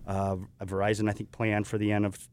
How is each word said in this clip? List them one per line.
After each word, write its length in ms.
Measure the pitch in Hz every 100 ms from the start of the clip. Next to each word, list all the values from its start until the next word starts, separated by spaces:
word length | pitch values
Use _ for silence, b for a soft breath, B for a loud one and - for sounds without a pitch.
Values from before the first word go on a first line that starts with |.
| -
Uh, 300 | 98 98 95 95 -
Verizon, 460 | 95 98 101 107 107
I 40 |
think, 200 | 101 107
planned 340 | - 113 107 104
for 120 | 110
the 120 | 104
end 120 | 104 101
of 220 | 98 -